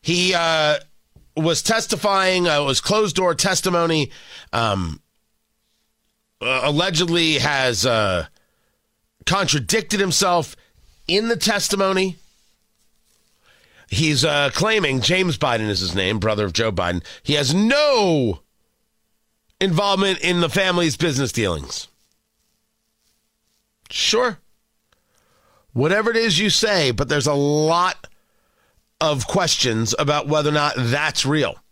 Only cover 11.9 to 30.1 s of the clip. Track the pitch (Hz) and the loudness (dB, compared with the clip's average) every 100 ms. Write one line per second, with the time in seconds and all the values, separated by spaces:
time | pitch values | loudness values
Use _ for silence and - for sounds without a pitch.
11.9 | 190 190 170 - _ _ _ _ _ _ | 2 -2 -4 -20 _ _ _ _ _ _
12.9 | _ _ _ _ _ _ _ _ _ - | _ _ _ _ _ _ _ _ _ -6
13.9 | - 156 143 160 147 143 - 208 220 156 | 0 0 2 2 2 0 0 0 2 2
14.9 | 131 120 185 180 131 139 117 107 92 92 | 0 0 0 0 0 0 0 -2 -2 -2
15.9 | 95 92 107 107 104 101 87 113 95 87 | -2 0 0 0 0 -2 -2 -2 -2 -2
16.9 | 87 - - - 147 131 170 220 285 302 | -4 -8 -10 -2 0 0 2 2 2 2
17.9 | 254 196 156 120 85 _ _ _ _ _ | 2 2 2 0 -4 _ _ _ _ _
18.9 | _ _ _ _ _ _ _ 190 165 202 | _ _ _ _ _ _ _ 0 0 2
19.9 | 196 196 175 170 175 165 185 190 175 165 | 2 0 0 0 0 0 0 0 2 0
20.9 | 117 170 135 131 - 101 80 65 - - | 0 -2 0 -2 -2 -2 -2 -8 -12 -14
21.9 | _ _ _ _ _ _ _ _ _ _ | _ _ _ _ _ _ _ _ _ _
22.9 | _ _ _ _ _ _ _ _ _ _ | _ _ _ _ _ _ _ _ _ _
23.9 | - - 220 247 175 _ _ _ _ _ | -4 0 0 0 -4 _ _ _ _ _
24.9 | _ _ _ _ _ _ _ _ 120 147 | _ _ _ _ _ _ _ _ -2 0
25.9 | 202 220 226 226 160 208 - 214 190 139 | 2 2 2 2 2 2 0 2 2 0
26.9 | 110 135 147 127 143 143 147 156 170 180 | 0 -2 0 0 0 2 2 2 2 0
27.9 | - - - _ _ _ _ _ _ _ | -4 -16 -20 _ _ _ _ _ _ _
28.9 | _ 160 143 - 196 175 - 127 110 113 | _ -2 0 -2 0 0 0 0 0 -2
29.9 | - 143 | -2 0